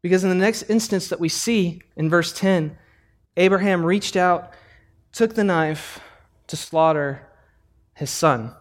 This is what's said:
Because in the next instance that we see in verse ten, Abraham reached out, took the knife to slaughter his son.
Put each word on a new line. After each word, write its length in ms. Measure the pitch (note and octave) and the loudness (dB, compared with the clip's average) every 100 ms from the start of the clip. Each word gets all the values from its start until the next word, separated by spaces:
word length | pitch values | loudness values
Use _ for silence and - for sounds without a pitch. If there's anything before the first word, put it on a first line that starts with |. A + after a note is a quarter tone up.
Because 240 | F3 F#3 | 2 2
in 60 | F#3 | 2
the 60 | F#3 | 2
next 260 | G3 A3+ - | 2 0 0
instance 380 | A3 A3 F#3+ F3+ | -2 0 -4 -4
that 120 | F3 | -4
we 80 | E3 | -2
see 540 | - - A3+ F3+ E3 _ - | -2 -2 0 0 -4 _ -4
in 120 | D#3 | 0
verse 240 | E3+ E3 | 2 0
ten, 460 | - F#3+ F#3 D#3 - _ _ _ _ _ - | -2 0 2 0 -8 _ _ _ _ _ 2
Abraham 480 | F#3 F#3+ G3 F#3 | 2 4 2 0
reached 320 | E3 G3 G3 F#3+ | 0 0 -2 0
out, 380 | F3+ F3 - - _ - _ _ _ | 2 0 -4 -20 _ -20 _ _ _
took 240 | - A3+ | -2 -2
the 100 | A3 | 2
knife 560 | G3+ F3 D#3 D3+ - - - - _ _ _ | 0 2 0 -4 -10 -18 -20 -20 _ _ _
to 100 | - | -12
slaughter 720 | - D#3+ D#3+ D#3 C#3+ C3+ - _ _ _ _ _ _ | -4 2 2 2 -2 -6 -14 _ _ _ _ _ _
his 140 | _ C#3+ | _ -8
son. 460 | - D#3+ B2+ A2+ - | 0 2 2 -4 -14